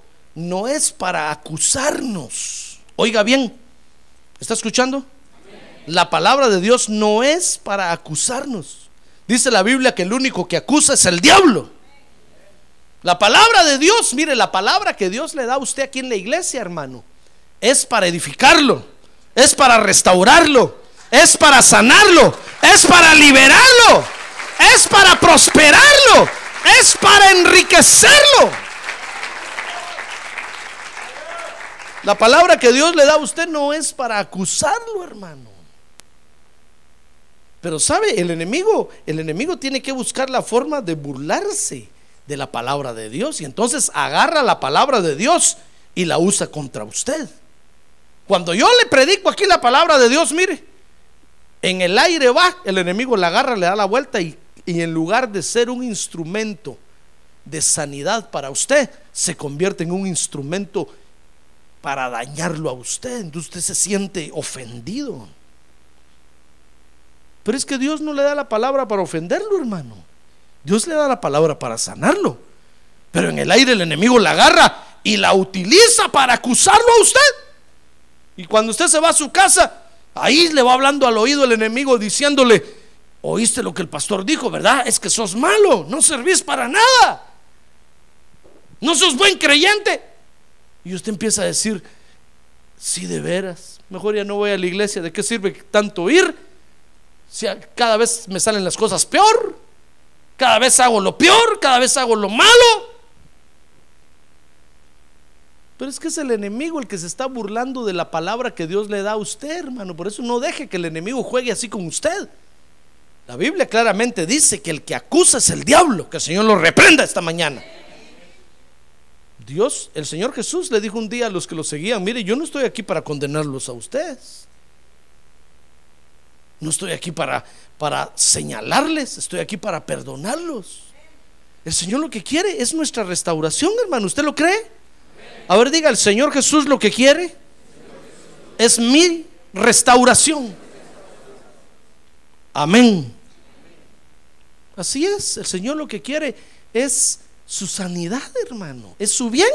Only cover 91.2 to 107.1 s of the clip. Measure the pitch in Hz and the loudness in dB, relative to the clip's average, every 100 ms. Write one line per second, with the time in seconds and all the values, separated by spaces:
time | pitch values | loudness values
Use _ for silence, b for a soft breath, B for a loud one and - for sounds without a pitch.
91.2 | 220 202 175 160 214 196 b b b b | -4 -4 -4 -4 -6 -8 b b b b
92.2 | - - - - - - - 175 180 165 | -20 -20 -20 -20 -20 -14 -10 -10 -8 -8
93.2 | 147 180 190 165 - - - 185 208 214 | -6 -6 -8 -14 -20 -20 -18 -10 -6 -6
94.2 | 202 202 208 196 180 185 208 202 165 208 | -6 -4 -4 -4 -4 -4 -6 -6 -10 -8
95.2 | 185 233 190 - - 208 208 180 175 330 | -6 -6 -6 -10 -4 -2 -2 -4 0 2
96.2 | 370 - - - - - - - - - | 0 -4 -20 -20 -20 -20 -20 -20 -20 -20
97.2 | - - 214 202 - - 233 214 226 - | -20 -10 -10 -10 -12 -2 0 2 0 -4
98.2 | - 185 220 208 185 - 214 180 - 302 | -8 -4 -2 -2 -4 -4 -2 -2 -2 4
99.2 | 427 466 415 - - - - - - - | 4 4 -2 -12 -20 -20 -20 -20 -20 -20
100.2 | - - 254 220 254 233 254 220 190 180 | -18 -2 2 4 4 4 4 2 -2 2
101.2 | 330 427 466 427 285 247 254 285 247 220 | 4 4 4 0 2 2 2 0 0 -2
102.2 | 196 226 403 480 480 415 - - _ - | -2 2 6 8 6 4 -4 -20 _ -20
103.2 | - - - - - - - - - - | -20 -20 -20 -20 -20 -20 -20 -20 -20 -20
104.2 | - - - - - - - - - - | -20 -20 -20 -20 -20 -20 -20 -20 -20 -20
105.2 | - - - - - - 269 269 330 320 | -20 -20 -20 -20 -20 -14 -14 -10 -10 -8
106.2 | 277 220 202 220 320 320 226 190 170 | -4 -6 -6 -10 -10 -10 -10 -12 -12